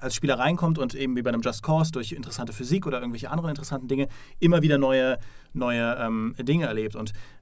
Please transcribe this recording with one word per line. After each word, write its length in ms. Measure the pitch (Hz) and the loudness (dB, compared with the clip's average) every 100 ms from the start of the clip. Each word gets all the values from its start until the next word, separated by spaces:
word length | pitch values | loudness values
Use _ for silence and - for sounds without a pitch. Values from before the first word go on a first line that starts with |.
als 160 | 131 - | -6 0
Spieler 220 | 143 123 | 2 4
reinkommt 400 | 135 175 170 160 | 2 2 2 2
und 160 | 127 | 0
eben 220 | 131 131 123 | -2 -2 0
wie 60 | |
bei 80 | 120 | 0
einem 100 | 117 | 0
Just 220 | 120 110 | -2 -4
Cause 300 | - 156 160 | 2 2 2
durch 200 | 131 110 | 0 -6
interessante 400 | - - - 120 | -8 -8 -8 -6
Physik 340 | 113 123 190 165 | -6 0 0 0
oder 140 | 127 | -4
irgendwelche 300 | 120 113 127 | -4 -6 -4
anderen 200 | 156 165 | -4 -2
interessanten 380 | 147 - 139 127 | -4 -6 -6 -2
Dinge 200 | 135 139 - - - | 0 0 -4 -14 2
immer 220 | 170 170 | 4 6
wieder 160 | 151 143 | 6 4
neue, 420 | 135 131 127 117 - - - | 4 4 2 0 -6 -14 -10
neue, 420 | 127 123 117 117 123 | -4 -2 0 0 0
ähm, 360 | 113 110 113 - | -2 -2 -2 -4
Dinge 280 | 127 165 143 | 0 2 2
erlebt. 300 | 110 107 107 | -2 -4 -4
Und 160 | 107 104 - - | -6 -8 -10 -12